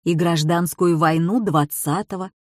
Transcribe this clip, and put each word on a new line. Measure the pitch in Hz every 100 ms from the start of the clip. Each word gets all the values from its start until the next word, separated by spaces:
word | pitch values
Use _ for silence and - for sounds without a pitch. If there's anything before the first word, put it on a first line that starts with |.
и | 170
гражданскую | 165 175 160 156 170 175 - 175 160
войну | 160 160 170 240
двадцатого. | 196 156 147 - 147 170 214 185 190 -